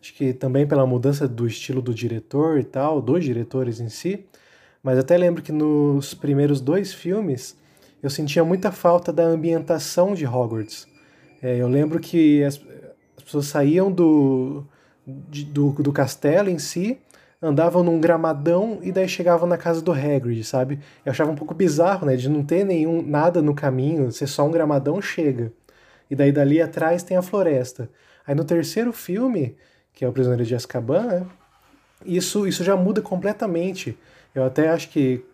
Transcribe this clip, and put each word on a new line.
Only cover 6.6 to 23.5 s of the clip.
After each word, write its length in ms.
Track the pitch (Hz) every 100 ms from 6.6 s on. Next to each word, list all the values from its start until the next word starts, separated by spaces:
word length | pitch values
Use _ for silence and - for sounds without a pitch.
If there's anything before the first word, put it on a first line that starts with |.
dois 320 | 127 175 202
filmes 640 | - 165 196 202 127 - - _ _ _ _
eu 60 | 139
sentia 340 | 139 151 160
muita 280 | 165 185 196
falta 400 | 185 180 175 175
da 120 | 156
ambientação 880 | 165 165 160 165 151 160 147 - 185
de 120 | 196 143
Hogwarts. 600 | 123 120 113 107 - - _ _ _ _ _
É, 160 | 127 123
eu 100 | 123
lembro 320 | 131 151 165
que 440 | 160 170 156 147
as, 180 | 143 139 - - - - _ -
as 60 |
pessoas 240 | - 147 143
saíam 440 | 156 139 165 196
do, 720 | 175 165 156 139 131 131 143 143 _ _ _ -
de, 380 | 135 - 147
do, 280 | 147 143 143
do 200 | 143 143
castelo 580 | 143 143 - 147 165 202
em 100 | 170
si, 400 | 143 - 196 262 _ _ _ _
andavam 420 | 165 143 165 175
num 160 | 175 165
gramadão 800 | 160 165 160 151 143 170 214 208
e 80 | 180
daí 160 | 185 185
chegavam 400 | - 175 170 175
na 100 | 170
casa 240 | 170 165
do 100 | 165
Hagrid, 520 | 151 147 139 120 113
sabe? 360 | 110 135 127 143 - -
Eu 80 | -
achava 200 | 127 151
um 40 | 147
pouco 180 | -
bizarro, 520 | 175 185 147 170 196 151
né, 100 | 127
de 140 | 127
não 140 | 151
ter 200 | 147 170
nenhum, 380 | 196 175 156 165
nada 400 | 156 147 165 175
no 140 | 151